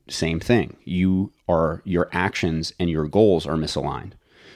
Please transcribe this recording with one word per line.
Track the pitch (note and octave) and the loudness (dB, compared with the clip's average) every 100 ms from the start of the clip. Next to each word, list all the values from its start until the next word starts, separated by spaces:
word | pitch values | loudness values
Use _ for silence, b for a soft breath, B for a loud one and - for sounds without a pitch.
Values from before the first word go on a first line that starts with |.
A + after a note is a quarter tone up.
| - | -12
same | - E2 E2 | -4 -2 -2
thing. | - A#2+ D2 - | 2 2 0 -8
You | - F2+ F#2 F#2+ G2+ - - | -4 0 2 2 0 -4 0
are, | E2 D#2+ E2 | 2 2 -2
your | G2 F2 E2+ | -2 -2 0
actions | F2+ F#2+ - F2 D#2+ D#2+ - | -2 -2 -2 -2 -2 -6 -4
and | F2 | -2
your | D#2 D2+ | -2 0
goals | F#2+ A2 E2+ D2+ | 4 4 4 0
are | D#2+ | -4
misaligned. | D#2 - C#2+ C2 G2 - b b b | -2 -4 -4 -6 -10 -18 b b b